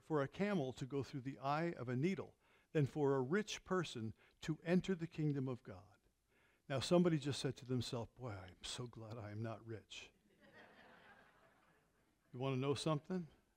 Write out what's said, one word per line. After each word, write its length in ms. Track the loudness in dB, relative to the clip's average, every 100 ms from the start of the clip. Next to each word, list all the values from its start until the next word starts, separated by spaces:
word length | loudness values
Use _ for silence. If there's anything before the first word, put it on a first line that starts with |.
| 0
for 140 | 2
a 60 | 2
camel 460 | 0 2 2 0
to 120 | -4 -4
go 180 | -2
through 180 | -4 -6
the 160 | -6 -4
eye 340 | 0 0 0 -2
of 100 | -2
a 80 | 2
needle 380 | 2 0 -4 -14 _ _ _
than 140 | 2 2
for 280 | 4 4 4
a 60 |
rich 420 | 4 2 0 -6
person 500 | 0 0 0 -4 -6 -8 -18 _
to 180 | -4 -2 2
enter 280 | 4 4
the 140 | -2 -2
kingdom 400 | 0 0 2 -2
of 160 | -4
God." 340 | -8 -16 -18 -20 _ _ _ _ _ _ -2
Now, 100 | -2
somebody 380 | 6 6 8 4
just 220 | 2 0
said 180 | -2 -4
to 80 | -2
themselves, 460 | -2 0 -4 -6 -8
"Boy, 100 | -8
I 180 | -8 -12
am 160 | -12
so 220 | -8 -8 -8
glad 300 | -10 -12 -10
I 140 | -8
am 100 | -6
not 240 | -6 -6 -10
rich." 460 | -12 -10 -16 -16 _ _ _ -20 -20 -20 -20 -20 -20 -20 -20 -20 _ -20 _ _ _ _ _ _ _ _
You 60 | -4
want 160 | -2 0
to 40 |
know 160 | 0 2
something? 520 | 2 0 0 -4 -4 -12 _